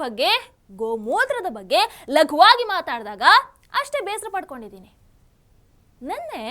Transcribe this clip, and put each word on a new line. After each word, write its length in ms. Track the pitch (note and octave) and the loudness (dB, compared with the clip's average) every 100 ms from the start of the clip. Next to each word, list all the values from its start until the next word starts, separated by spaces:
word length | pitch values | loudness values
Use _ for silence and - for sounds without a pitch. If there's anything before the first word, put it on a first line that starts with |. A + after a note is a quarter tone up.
ಬಗ್ಗೆ, 260 | G#3 G#3+ D#4+ A#4 - _ _ G3 | -2 -2 0 0 -2 _ _ -10
ಗೋಮೂತ್ರದ 680 | A3+ A3+ G#3+ F#4 C5 B4+ F#4 A3 | -6 -6 -4 -2 -2 -2 -6 -8
ಬಗ್ಗೆ 240 | F#3+ D4 A4 - - C#4+ | -2 0 0 -4 0 2
ಲಘುವಾಗಿ 500 | D4+ D4 G4+ A#4+ A#4 | 4 6 6 6 2
ಮಾತಾಡಿದಾಗ 520 | F#4 - A#3+ G#3 G#3 C#4 A4+ C5+ _ _ - | -4 -4 -8 -8 0 6 6 4 _ _ -6
ಅಷ್ಟೇ 200 | C#5+ C#5+ G4 | -4 -6 -6
ಬೇಸರ 220 | G#4 G#4+ G4 | -8 -6 -8
ಪಡ್ಕೊಂಡಿದ್ದೀನಿ. 560 | - B3+ G#3+ G3 G3+ _ _ _ _ _ _ _ _ _ _ _ | -10 -14 -16 -20 -20 _ _ _ _ _ _ _ _ _ _ _
ನಿನ್ನೆ 420 | B3+ A#4 E5+ F#4+ A3 | -12 -10 -10 -12 -12